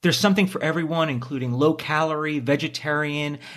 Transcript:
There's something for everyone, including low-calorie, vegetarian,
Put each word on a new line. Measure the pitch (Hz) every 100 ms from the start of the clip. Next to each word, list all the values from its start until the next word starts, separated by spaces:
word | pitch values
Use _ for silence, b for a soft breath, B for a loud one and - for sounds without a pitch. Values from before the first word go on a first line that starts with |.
There's | 175 127
something | 202 196 190
for | -
everyone, | 156 160 160 165 160
including | 127 123 139 123
low-calorie, | 120 151 156 - 151 160 156 151 151
vegetarian, | 123 143 160 - 151 147 151 147 147 143 B